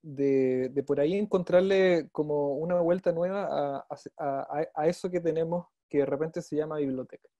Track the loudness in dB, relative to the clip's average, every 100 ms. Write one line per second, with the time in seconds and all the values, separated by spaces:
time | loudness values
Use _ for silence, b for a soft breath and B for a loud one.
0 | -12 -2 2 4 2 0 -2 -4 0 0
1 | 2 0 0 -2 4 4 6 4 4 4
2 | 0 -4 -2 0 0 -2 -2 0 2 2
3 | 2 0 -2 -2 -2 -2 -2 -6 -10 -14
4 | -14 -6 -4 -4 -4 -4 -4 0 -2 0
5 | -4 -2 0 -2 -2 -4 -8 _ _ 0
6 | 0 0 -2 -4 -4 -2 -2 -2 -2 -2
7 | -6 -14 _